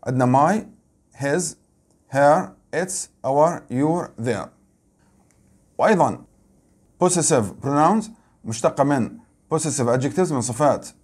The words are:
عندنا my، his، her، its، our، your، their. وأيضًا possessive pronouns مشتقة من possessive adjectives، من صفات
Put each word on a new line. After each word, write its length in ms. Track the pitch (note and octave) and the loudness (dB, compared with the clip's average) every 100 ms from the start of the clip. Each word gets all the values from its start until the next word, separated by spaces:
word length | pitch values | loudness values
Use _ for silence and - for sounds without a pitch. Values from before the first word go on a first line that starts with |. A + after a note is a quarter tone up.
| - | -4
عندنا 420 | B2+ B2 C3 D3+ | -2 2 2 2
my، 120 | G#3+ - - _ _ _ - | 0 -6 -20 _ _ _ -8
his، 200 | C#3 D#3+ E3 - _ _ _ _ _ | -4 -2 -4 -10 _ _ _ _ _
her، 340 | C3+ C#3+ D#3+ E3 - _ D3 | 2 4 4 0 -14 _ -6
its، 320 | F#3 - - _ C3 | -6 -8 -12 _ -4
our، 340 | C#3 D#3 E3 - | 2 2 0 -8
your، 540 | B2 D3 E3+ - - A#2 | -2 0 -2 -4 -8 -4
their. 220 | G#2 - _ _ _ _ _ _ _ _ _ _ _ _ _ | -4 -6 _ _ _ _ _ _ _ _ _ _ _ _ _
وأيضًا 460 | E3 G3+ C#3 D#2+ - _ _ _ _ _ _ _ | 2 4 2 -2 -14 _ _ _ _ _ _ _
possessive 400 | F3+ F3 - C#3+ G2+ - | 0 2 2 0 0 -6
pronouns 400 | B2+ C#3+ D#3 G#3+ G#3+ - _ _ | -4 2 2 2 -4 -16 _ _
مشتقة 400 | - A2 E3 - | -12 -2 -2 0
من 340 | C#3+ C#3+ A2+ - _ _ _ | 0 2 -2 -8 _ _ _
possessive 320 | D#3+ D#3 B2 A#2+ | -4 -4 -2 0
adjectives، 460 | B2+ C3+ D3 F3+ | 0 -2 -2 -2
من 80 | C#3 | -2
صفات 480 | A#2 A#2 D3+ A2 - _ | -4 0 0 0 -4 _